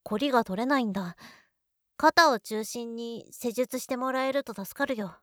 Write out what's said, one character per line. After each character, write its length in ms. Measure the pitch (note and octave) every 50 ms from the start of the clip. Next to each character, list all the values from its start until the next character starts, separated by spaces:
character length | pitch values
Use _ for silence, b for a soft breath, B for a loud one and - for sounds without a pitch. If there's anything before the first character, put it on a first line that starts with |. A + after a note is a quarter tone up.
| -
凝 140 | - G#3 G#3+
り 140 | C#4 C#4+
が 120 | B3+ A#3+ A3+
取 180 | - F#3 G3
れ 40 | A#3
な 140 | C4 D4 C4+
い 60 | A#3+
ん 80 | G#3+ F#3+
だ。 220 | G3 F#3 F3 E3+ B B B B B B B B B _ _ _ _ _ _ _ -
肩 340 | - D#4 - - E4+ D#4
を 80 | B3+ G#3+
中 240 | - - A3 G#3+ A3
心 320 | - - A#3+ A#3 A#3 A#3
に 320 | A#3 A#3 A#3 A#3 A3 - -
施 200 | - - - A#3+
術 260 | G#3+ A#3+ B3+ B3 - B3+
し 80 | -
て 100 | - C4 B3
も 140 | B3+ C4
ら 140 | C4 C4 C4
え 80 | C4+ C4+
る 100 | C#4 C4
と 120 | - A3
助 200 | - G3 - -
か 120 | - C#4 -
る 100 | C4 G#3+
よ。 180 | G#3 F3 - -